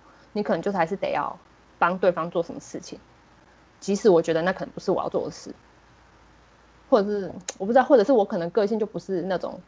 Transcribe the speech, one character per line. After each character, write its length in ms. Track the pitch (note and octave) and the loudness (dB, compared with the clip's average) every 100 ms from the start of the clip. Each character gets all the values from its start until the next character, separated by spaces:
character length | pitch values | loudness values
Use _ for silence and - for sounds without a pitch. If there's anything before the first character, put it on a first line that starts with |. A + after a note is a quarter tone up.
| _ _ _ | _ _ _
你 100 | G#3 | -6
可 80 | G#3 | -2
能 100 | E3+ | -2
就 80 | G3+ | -2
是 80 | G3 | 0
还 80 | E3 | -2
是 100 | G3 | -2
得 140 | - | -4
要 220 | C#3+ - - _ _ _ - | -2 -4 -8 _ _ _ -2
帮 180 | F3 F#3 | -2 2
对 140 | F#3+ | 0
方 180 | E3 E3+ | 0 -4
做 140 | F3+ | -4
什 100 | E3+ | -6
么 60 | - | -10
事 200 | - - | -14 -16
情， 180 | - - _ _ _ _ _ _ _ _ | -14 -20 _ _ _ _ _ _ _ _
即 160 | - G3+ | -4 2
使 140 | A3 | 6
我 120 | E3 | 6
觉 120 | E3+ | 4
得 80 | D#3+ | 0
那 100 | F3+ | -2
可 140 | F#3 - | -4 -8
能 80 | |
不 60 | - | -10
是 100 | - | -4
我 100 | F3 | -2
要 60 | D3 | -2
做 160 | - | -4
的 80 | D3 | -6
事， 220 | - - - _ _ _ _ _ _ _ _ _ _ _ _ - | -10 -16 -20 _ _ _ _ _ _ _ _ _ _ _ _ 2
或 120 | A#3+ | 2
者 60 | G3+ | 2
是， 240 | G#3 F3+ F#3+ - - | -2 -6 -12 -14 -8
我 80 | G3 | 2
不 60 | |
知 60 | B3 | 2
道， 60 | |
或 120 | B3 C4+ | 6 6
者 80 | |
是 80 | G3 | 6
我 140 | B3 G3 | 4 2
可 120 | G3+ | -2
能 100 | E3+ | -2
个 160 | A3+ G3+ | 0 0
性 120 | A3 | 0
就 80 | G#3 | -4
不 140 | F3 | -8
是 220 | - F#3 | -6 -4
那 160 | F#3 F3 | -2 -4
种 200 | - - | -6 -12